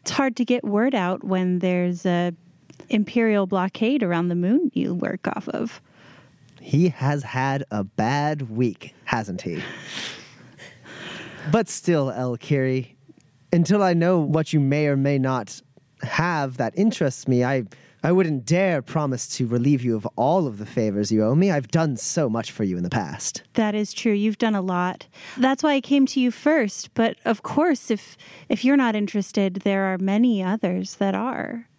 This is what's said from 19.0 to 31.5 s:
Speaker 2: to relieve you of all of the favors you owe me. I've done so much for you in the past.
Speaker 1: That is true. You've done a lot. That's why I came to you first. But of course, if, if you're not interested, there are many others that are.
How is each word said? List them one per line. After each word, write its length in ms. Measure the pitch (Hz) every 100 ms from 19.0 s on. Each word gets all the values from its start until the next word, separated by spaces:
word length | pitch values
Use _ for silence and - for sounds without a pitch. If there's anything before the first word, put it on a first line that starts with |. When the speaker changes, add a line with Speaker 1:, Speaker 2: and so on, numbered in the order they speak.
| 147 127 - -
Speaker 2:
to 80 | 123
relieve 360 | 120 131 143
you 140 | 120 110
of 100 | - -
all 300 | 127 185 147
of 120 | 101
the 80 | 107
favors 440 | - 107 101 101
you 140 | 110
owe 100 | 107
me. 160 | 143 196
I've 180 | 151 127
done 280 | 170 160 120
so 320 | - - 139
much 240 | 113 107
for 100 | -
you 140 | 101 90
in 60 |
the 80 | 87
past. 520 | 113 82 73 - - _
Speaker 1:
That 200 | - 214
is 200 | 214 208
true. 180 | - 233
You've 260 | 208 214 208
done 160 | 233
a 60 | 202
lot. 460 | 185 180 180 - - - - -
That's 240 | 262 269
why 120 | 311
I 60 | 277
came 240 | - 277 269
to 140 | 269
you 100 | 247
first. 640 | - 294 311 214 - -
But 240 | - 226 226
of 180 | - 220
course, 480 | - - 349 269 -
if, 280 | 214 - - - - -
if 140 | 208
you're 120 | 254 277
not 180 | 247
interested, 640 | 214 208 208 190 - 196 185
there 280 | 202 196
are 140 | 190 185
many 440 | 190 202 247 208
others 540 | 185 214 185 185 190 -
that 180 | 196
are. 520 | 190 240 - -